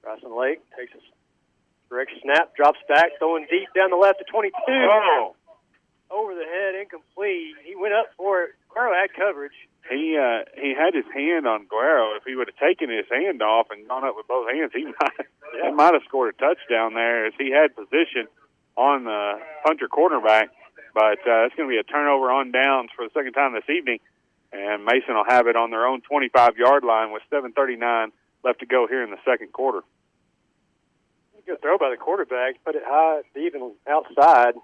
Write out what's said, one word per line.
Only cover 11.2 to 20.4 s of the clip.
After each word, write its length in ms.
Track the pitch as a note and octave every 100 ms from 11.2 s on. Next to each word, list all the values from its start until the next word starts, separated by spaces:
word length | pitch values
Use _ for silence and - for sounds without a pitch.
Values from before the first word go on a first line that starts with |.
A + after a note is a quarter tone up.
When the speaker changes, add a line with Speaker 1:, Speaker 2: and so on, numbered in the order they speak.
| D3 E3+ C3
Speaker 2:
on 220 | G#2+ G2
Guerrero. 460 | G#2+ C3+ D3+ A2 G#2+
If 60 | C3
he 100 | C3
would 120 | A#2
have 80 | -
taken 320 | D3 - C#3+
his 160 | A2+ -
hand 320 | B2 F#3+ C#3
off 240 | G#2+ A2+ A2+
and 180 | G#2 A2
gone 160 | B2+
up 120 | C3 G#2
with 120 | -
both 220 | B2+ A#2
hands, 220 | C#3 D#3
he 120 | C3 D3
<laughs> 160 | -
might, 120 | C#3 - - _ -
Speaker 1:
Yeah. 160 | - -
Speaker 2:
he 20 |
might 220 | D3 D#3+
have 80 | D#3 -
scored 260 | C3+ A#2
a 40 | -
touchdown 580 | C#3 F3 - A#2 A2+ A2+
there 320 | A#2 A#2 G#2+
as 60 | -
he 140 | C3+
had 240 | C#3 D3+ -
position 500 | G2+ D3+ D#3+ B2+ A2 _ _ _ _ -
on 280 | C3+ C#3
the 360 | A#2+ G#2 G#2 G#2 - -
punter 240 | D3+ D#3+ B2+
cornerback. 640 | - F3 C#3 A2 A2